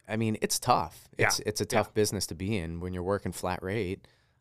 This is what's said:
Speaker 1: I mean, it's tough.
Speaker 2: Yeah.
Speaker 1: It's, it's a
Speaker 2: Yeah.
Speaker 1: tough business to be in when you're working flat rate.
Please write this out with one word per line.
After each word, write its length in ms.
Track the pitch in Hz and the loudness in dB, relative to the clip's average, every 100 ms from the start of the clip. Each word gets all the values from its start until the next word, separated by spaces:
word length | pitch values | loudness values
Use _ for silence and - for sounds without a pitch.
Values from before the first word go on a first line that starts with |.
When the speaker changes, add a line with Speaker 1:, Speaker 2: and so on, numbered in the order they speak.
| - | -6
Speaker 1:
I 80 | 110 | -2
mean, 200 | 113 110 | 0 0
it's 180 | - - | 0 0
tough. 480 | - 139 78 - - - | 4 2 2 -8 -8 2
Speaker 2:
Yeah. 80 | 107 | 2
Speaker 1:
It's, 140 | - | 2
it's 200 | 107 - | -2 -2
a 40 | |
Speaker 2:
Yeah. 140 | 104 110 | 0 0
Speaker 1:
tough 120 | 101 | 2
business 320 | 107 104 101 - | 2 2 2 -4
to 60 | |
be 220 | 80 95 107 | -4 -2 -2
in 220 | 82 82 | -2 -4
when 120 | 92 | -6
you're 100 | 90 | -4
working 300 | 90 101 92 | 0 0 -2
flat 300 | - 92 90 | -4 -4 -2
rate. 440 | 95 110 92 95 - _ _ _ | -2 -2 -2 -4 -10 _ _ _